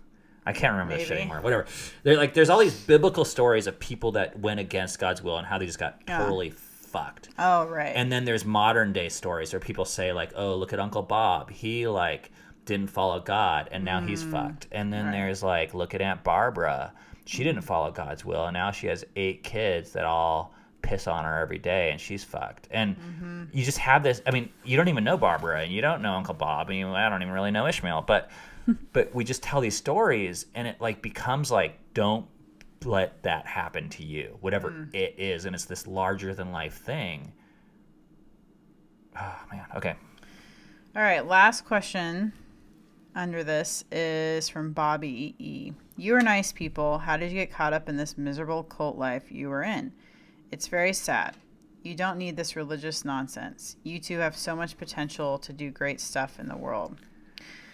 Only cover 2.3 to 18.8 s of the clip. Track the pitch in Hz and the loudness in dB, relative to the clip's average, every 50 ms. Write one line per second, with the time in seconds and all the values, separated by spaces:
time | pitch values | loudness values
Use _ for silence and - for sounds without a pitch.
2.3 | - 165 156 151 180 220 220 175 - - - - 151 151 151 185 185 170 147 - | 8 8 8 10 10 10 10 8 6 0 6 8 8 10 10 8 6 4 2 2
3.3 | - 131 123 120 113 110 98 98 - - - - 123 104 117 113 104 104 92 - | 4 6 6 6 6 6 4 0 -4 -4 -8 -8 -6 -2 -2 0 0 0 0 -2
4.3 | - 104 104 107 104 104 98 90 - 95 92 92 - - 98 92 92 87 90 87 | -4 -2 -2 0 0 0 -4 -2 -2 -2 -2 -2 -2 0 0 0 0 0 -2 -2
5.3 | 82 82 82 92 101 95 92 85 82 - 85 76 - - - - 175 165 104 101 | -2 -2 -2 -2 -2 -2 -2 -4 -4 -4 -6 -6 -6 -8 -8 -4 -2 0 0 0
6.3 | 95 92 87 78 - - - - - - - - - 90 76 73 - - - - | 0 0 -2 -4 -8 -12 -18 -20 -20 -20 -16 -8 -6 -6 -6 -6 -10 -16 -20 -16
7.3 | - - 175 180 180 170 165 165 165 156 147 143 123 123 123 127 127 123 123 123 | -4 2 4 6 6 4 4 0 -2 -4 -4 -2 0 0 0 2 0 0 0 0
8.3 | 113 110 - 104 107 104 104 110 113 117 107 101 95 95 87 82 - - - 90 | 0 0 0 2 4 6 6 6 6 6 4 4 2 0 -2 -2 -6 -4 -4 -4
9.3 | 85 82 80 - - 92 - - 98 98 92 - - - 92 92 87 85 82 - | -2 -2 -4 -4 -6 -6 -6 -6 -4 -4 -4 -4 -2 -2 -2 0 0 -2 -4 -4
10.3 | - - 101 98 92 92 95 - 110 98 98 101 - 107 95 - 110 110 113 98 | -4 -4 -2 -2 0 -2 -2 -2 -2 -2 -2 -2 -2 -4 -2 0 2 4 4 4
11.3 | 87 78 67 - - - - 110 117 120 117 113 104 92 87 82 76 - - - | 4 2 0 -6 -12 -8 -6 -4 -2 0 0 0 2 2 2 0 0 -4 -8 -16
12.3 | - - - - - - - - 101 98 98 95 - 98 95 92 87 90 90 - | -20 -20 -20 -20 -20 -18 -6 -4 -2 -2 -2 -2 0 0 2 2 2 0 -2 0
13.3 | 98 107 104 90 78 76 73 - - 92 95 92 92 92 87 - - - 80 - | 2 2 4 4 2 2 0 -4 -6 -6 -2 -2 0 0 0 -2 -4 -4 -4 -4
14.3 | 156 - - - 156 - - - - 104 104 101 104 107 104 104 101 98 98 95 | -4 -4 -4 -4 -8 -12 -14 -10 -6 -4 -4 -2 -2 -2 -2 -2 -2 -2 -2 -2
15.3 | 95 95 98 95 90 82 82 82 - 90 87 87 - 92 95 98 92 85 - 87 | -2 -2 0 2 2 2 0 0 -2 -4 -4 -4 -2 -2 0 0 -2 0 0 2
16.3 | 85 95 113 123 113 90 85 76 69 65 67 - - - - - - - - - | 4 4 4 2 2 2 0 2 0 0 -4 -8 -10 -16 -20 -20 -20 -20 -12 -10
17.3 | - 123 127 165 151 101 85 - 95 82 78 80 85 90 80 71 76 - - 90 | -6 -2 0 0 0 -2 -2 -2 0 0 0 0 -4 -6 -8 -8 -8 -8 -6 -4
18.3 | 82 80 82 85 85 90 92 101 98 - | -2 -2 -2 -2 0 0 -2 -2 -2 -2